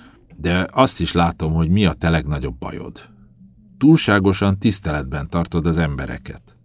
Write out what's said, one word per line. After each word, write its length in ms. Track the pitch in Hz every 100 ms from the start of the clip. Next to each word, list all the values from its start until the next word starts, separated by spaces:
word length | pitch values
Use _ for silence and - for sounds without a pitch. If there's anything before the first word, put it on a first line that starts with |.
| - _ _ -
De 320 | 78 90 92
azt 280 | - 131 -
is 120 | 82
látom, 400 | 90 85 - 80
hogy 180 | 80 80
mi 160 | 98 98
a 60 |
te 180 | 73 85
legnagyobb 480 | 82 73 71 67 62
bajod. 500 | - - - - - - - _ - _ - -
Túlságosan 800 | 143 160 - 101 98 95 101 95
tiszteletben 720 | 113 98 82 73 65 71 71
tartod 360 | 87 82 85 80
az 100 | 82
embereket. 800 | 80 69 65 69 - - _ _